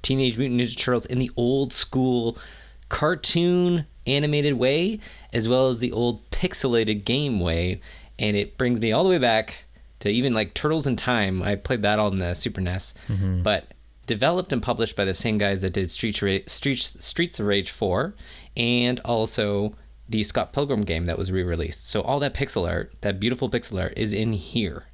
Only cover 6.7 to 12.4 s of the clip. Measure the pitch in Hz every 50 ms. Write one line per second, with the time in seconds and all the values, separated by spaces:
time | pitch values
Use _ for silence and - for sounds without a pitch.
6.7 | 120 117 113 107 110 104 98 - 117 135 147 143 120 101 87 87 82 82 87 90
7.7 | 92 90 - - - - - - - - - 104 104 101 - - - - 127 123
8.7 | 123 113 113 113 107 131 175 190 185 165 127 120 110 110 110 - - - - -
9.7 | - - - - - - - 104 104 120 127 139 120 110 107 92 - - - 151
10.7 | 156 160 143 143 123 104 - - 123 113 101 95 95 92 92 98 101 101 - -
11.7 | 131 113 101 101 107 107 107 101 95 95 90 87 87 -